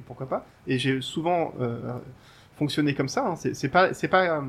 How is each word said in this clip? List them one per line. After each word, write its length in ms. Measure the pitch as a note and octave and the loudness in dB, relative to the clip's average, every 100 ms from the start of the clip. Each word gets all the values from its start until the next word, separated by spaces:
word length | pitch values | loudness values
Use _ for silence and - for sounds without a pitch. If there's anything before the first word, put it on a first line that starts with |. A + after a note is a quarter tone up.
| - | -12
pourquoi 220 | A#2+ C3 | -12 -6
pas. 160 | G#3 - - - | -6 -6 -12 -2
Et 120 | C3 | 0
j'ai 220 | C3 C3 | 2 0
souvent, 540 | B2+ - D#3+ F3 D#3+ - | -2 -2 0 2 0 -2
euh, 180 | A#2+ A#2 A#2+ B2 C3+ - - - - - | -2 -2 -6 -8 -10 -18 -20 -20 -14 -4
fonctionné 360 | D3 - D3 | -2 2 0
comme 140 | C#3+ C3+ | 2 0
ça, 160 | - B3+ | 0 -2
hein. 80 | D#3+ | -2
C'est, 180 | C3 | -4
c'est 140 | - C#3 | -2 2
pas, 260 | F3 F#3 | 4 4
c'est 140 | - D#3+ | 2 2
pas, 300 | F#3 F#3 | 4 4
euh, 40 | D#3 | 2